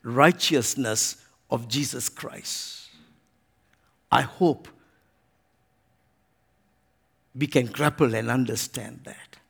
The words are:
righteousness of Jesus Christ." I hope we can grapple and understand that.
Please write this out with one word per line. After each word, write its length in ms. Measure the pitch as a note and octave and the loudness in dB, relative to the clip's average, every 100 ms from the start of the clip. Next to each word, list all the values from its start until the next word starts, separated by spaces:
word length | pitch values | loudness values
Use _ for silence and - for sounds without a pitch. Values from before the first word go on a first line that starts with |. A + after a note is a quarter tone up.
righteousness 1120 | - B2 D#3 F3+ - D3+ A2 - A#2+ A2 - - _ _ _ | 0 6 6 6 0 2 0 -2 -2 0 -2 -6 _ _ _
of 160 | B2 A#2 | -6 -2
Jesus 420 | C3+ C3+ B2+ - | -4 -4 -4 -8
Christ." 800 | - - - - - - - - - - _ _ _ _ _ _ _ _ _ _ | -8 -14 -12 -10 -10 -10 -16 -20 -20 -20 _ _ _ _ _ _ _ _ _ _
I 80 | B2 | 0
hope 480 | C3 - F3 C#3 - _ _ _ _ _ _ _ _ _ _ _ _ _ _ _ _ _ _ _ _ _ _ _ _ _ _ | 0 2 2 2 -8 _ _ _ _ _ _ _ _ _ _ _ _ _ _ _ _ _ _ _ _ _ _ _ _ _ _
we 140 | B2+ C#3+ | -6 2
can 180 | C3+ A#2+ | 2 0
grapple 480 | - D3 D3 C#3 | 0 0 2 2
and 160 | A2+ A#2 | 2 0
understand 680 | B2+ A#2+ A2 - - - - | 0 0 -2 -6 -10 -12 -16
that. 340 | - - - - _ | -18 -18 -20 -20 _